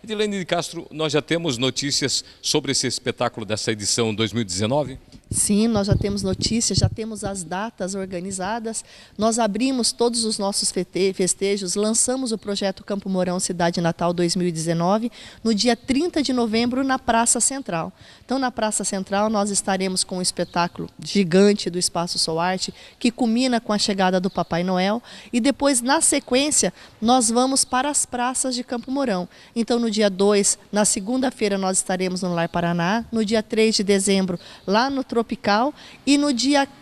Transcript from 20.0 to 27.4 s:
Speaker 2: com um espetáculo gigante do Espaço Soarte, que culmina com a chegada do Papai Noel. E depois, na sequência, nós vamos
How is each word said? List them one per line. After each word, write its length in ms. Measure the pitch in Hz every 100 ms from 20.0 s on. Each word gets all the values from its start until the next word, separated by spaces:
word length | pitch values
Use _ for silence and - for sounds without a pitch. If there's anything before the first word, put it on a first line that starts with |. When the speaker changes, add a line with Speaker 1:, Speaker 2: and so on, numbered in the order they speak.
Speaker 2:
com 160 | - 185
um 20 |
espetáculo 680 | 180 - 175 180 175 - 165 -
gigante 680 | 151 202 185 185 202 202 -
do 80 | 175
Espaço 400 | 175 175 170 -
Soarte, 560 | - 160 175 185 - - - -
que 140 | 247
culmina 480 | - 233 226 262 233
com 140 | -
a 40 | 208
chegada 440 | - 196 185 185
do 80 | 175
Papai 340 | - 170 170
Noel. 400 | 180 185 190 226 - - -
E 60 | 240
depois, 420 | 240 - 277 262
na 200 | 240 302
sequência, 720 | - 285 - 247 294 - 190 - - -
nós 280 | 220 254 226
vamos 360 | 233